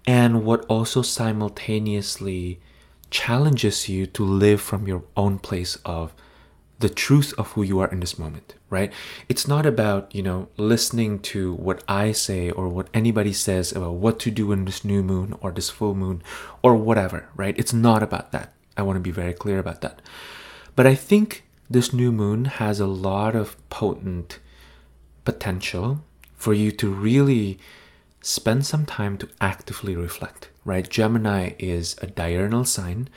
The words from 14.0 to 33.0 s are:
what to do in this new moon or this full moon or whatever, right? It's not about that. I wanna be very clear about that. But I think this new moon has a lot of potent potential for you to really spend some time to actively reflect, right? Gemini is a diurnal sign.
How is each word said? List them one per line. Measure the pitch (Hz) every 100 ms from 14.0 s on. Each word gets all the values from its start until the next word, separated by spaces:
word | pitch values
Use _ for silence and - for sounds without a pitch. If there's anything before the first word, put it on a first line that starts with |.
what | 110 113
to | 117
do | 107 104
in | 98
this | 95 -
new | 104 101
moon | 95 92 95 -
or | 98
this | 87 -
full | - 104
moon | 95 95 90 - - - -
or | -
whatever, | 113 107 107 92 85 - -
right? | 98 -
It's | -
not | 117 117 110
about | 107 - -
that. | - - _ _ -
I |
wanna | 98 95
be | 90
very | 90 87
clear | 87 104 95
about | 87 85
that. | - - - - - - - - -
But | - 127
I |
think | 139 - 208 214 - - _ -
this | 123 120
new | 123 123
moon | 113 101 110 135
has | - 107 101
a | 98
lot | 95 95 98 107 113
of | 101 - -
potent | - 107 - 95 87 87 - - - - - _ _ - _
potential | - - - 92 - 92 110 143 - _ -
for | - 113
you | 104 107
to | - 104
really | 98 107 135 139 123 101 92 - - - _ _ _
spend | - - - 123
some | 139 156 147
time | - 101 98
to | - -
actively | 95 - - - 98
reflect, | 87 85 - - - - _
right? | - 92 90
Gemini | - 110 117 107 98 92 -
is | 92 87 85 -
a | 92
diurnal | 92 85 87 101 117
sign. | 123 - 90 98